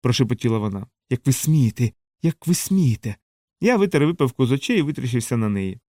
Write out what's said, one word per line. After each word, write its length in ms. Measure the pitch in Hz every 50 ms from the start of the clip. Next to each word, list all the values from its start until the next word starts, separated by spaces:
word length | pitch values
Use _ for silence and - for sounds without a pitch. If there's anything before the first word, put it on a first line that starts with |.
прошепотіла 560 | - 123 120 - 131 107 120 - - 117 113
вона. 300 | 110 104 107 98 98 101 _ _ _ _ _
"Як 160 | 127 - _
ви 80 | 139 127
смієте? 580 | - - 151 156 156 127 110 - - 120 110 - _ _ _ _ _
Як 260 | - 165 - _ -
ви 60 | 165 175
смієте?" 640 | - - - 190 190 170 127 110 - - 110 98 _ _ _ _ _ _ _ _ _
Я 160 | 165 233 247
витер 280 | 202 196 202 - 147 147
випивку 400 | 156 170 - 139 127 - - 131
з 60 | 117
очей 280 | 135 139 - - 247 202
і 20 |
витріщився 560 | 147 147 151 - 127 120 120 120 110 - 123
на 120 | 117 110 107
неї. 300 | 101 98 98 95 92 113 _ _